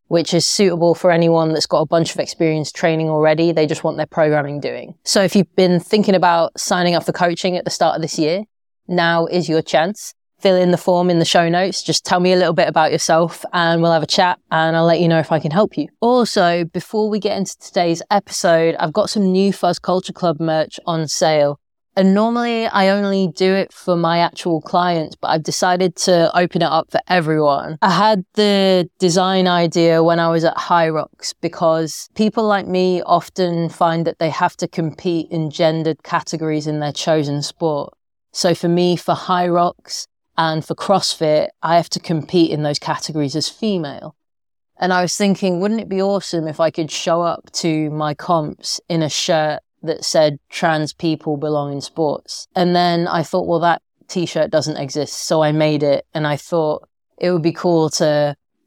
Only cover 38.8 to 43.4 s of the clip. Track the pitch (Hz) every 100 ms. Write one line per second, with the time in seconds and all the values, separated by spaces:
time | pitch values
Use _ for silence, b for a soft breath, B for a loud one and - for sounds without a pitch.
38.8 | 180 170 - 170 - 180 180 170 175 -
39.8 | - - - _ _ - 165 160 - 156
40.8 | - 190 - - 160 151 - - 160 170
41.8 | 165 - - 165 143 180 165 151 147 147
42.8 | - 156 - 156 143 151